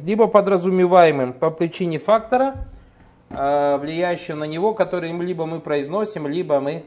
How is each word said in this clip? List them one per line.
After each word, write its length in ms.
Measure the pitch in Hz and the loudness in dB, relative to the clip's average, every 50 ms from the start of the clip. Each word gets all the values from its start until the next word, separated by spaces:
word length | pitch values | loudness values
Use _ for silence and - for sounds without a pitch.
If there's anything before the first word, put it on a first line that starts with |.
| 147 | -4
либо 240 | 165 214 214 220 190 | -4 2 2 2 4
подразумеваемым 1040 | - 208 185 196 202 175 170 190 185 185 180 175 180 180 170 160 147 139 127 123 127 | 4 4 4 4 2 2 2 2 2 2 4 6 8 8 8 8 6 2 -2 -2 -2
по 160 | - 160 160 | -2 -2 -2
причине 480 | 156 - 170 165 - - 185 175 160 147 | 0 -2 -4 -4 -4 -4 -4 -4 -4 -4
фактора, 680 | - - 214 226 220 - 247 254 262 269 262 - - - - - - - _ _ - - _ _ _ - | 0 2 2 2 2 0 0 0 0 0 -2 -8 -12 -14 -16 -20 -20 -20 _ _ -20 -20 _ _ _ -14
э, 460 | - 139 139 139 143 147 143 143 143 135 | -8 -4 -2 0 0 2 2 2 0 0
влияющего 580 | 143 151 160 165 180 180 175 165 - - 156 | -2 -4 -4 -2 -2 -2 -2 -4 -6 -8 -8
на 80 | 151 151 | -8 -6
него, 320 | 151 156 165 190 220 214 | -6 -4 -2 -2 -2 0
который 360 | 220 185 - - 180 165 165 | 0 -2 -2 -2 -6 -6 -6
либо 360 | 165 175 175 180 180 165 160 156 | -6 -6 -6 -6 -4 -6 -6 -6
мы 120 | 165 160 | -6 -8
произносим, 680 | 156 160 151 147 139 143 170 208 214 208 - - 151 143 | -6 -2 -2 -2 -2 -2 -4 -4 -4 -4 -6 -8 -8 -6
либо 320 | 147 175 175 156 147 139 | -4 -4 -2 0 0 0
мы 260 | 135 143 160 165 - | 0 -2 -6 -8 -10